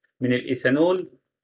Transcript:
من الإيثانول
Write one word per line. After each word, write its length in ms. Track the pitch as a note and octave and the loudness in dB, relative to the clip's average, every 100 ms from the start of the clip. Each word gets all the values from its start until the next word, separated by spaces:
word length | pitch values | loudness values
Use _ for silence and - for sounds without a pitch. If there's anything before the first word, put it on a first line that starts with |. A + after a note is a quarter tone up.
| _ - | _ -6
من 120 | B2 | -2
الإيثانول 760 | B2 - B2 B2+ C#3+ F3 F#3 E3 _ _ _ | -2 -2 -2 0 2 2 0 -4 _ _ _